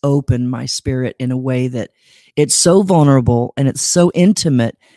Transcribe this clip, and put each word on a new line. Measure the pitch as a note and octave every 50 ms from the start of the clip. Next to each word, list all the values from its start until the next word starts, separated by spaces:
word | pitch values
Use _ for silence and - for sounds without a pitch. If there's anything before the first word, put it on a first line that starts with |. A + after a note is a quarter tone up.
| -
open | C#3+ C#3 C#3+ C3+ - B2+ A#2+ B2 B2
my | B2+ A#2+ C3
spirit | C3 - - - C#3+ C3 B2+ B2+ B2 - -
in | C3 B2+
a | B2+
way | B2+ B2+ C3 B2+ B2+ B2+ B2+
that | B2+ A#2 G#2 - _ _ _ _ _ _ _ _ _
it's | - D3 C#3+ -
so | - - F3 F3 F#3+
vulnerable | F#3+ F#3 F#3 D#3+ D3 C#3+ C3+ C3+ A#2+ A2+ A#2+ A#2 A#2+ - -
and | - C#3
it's | C3 - -
so | - - - F3 F3 F3 -
intimate, | E3+ F3 G3+ G3+ - - E3 C3+ B2 A#2 A2+ - _ _ _ _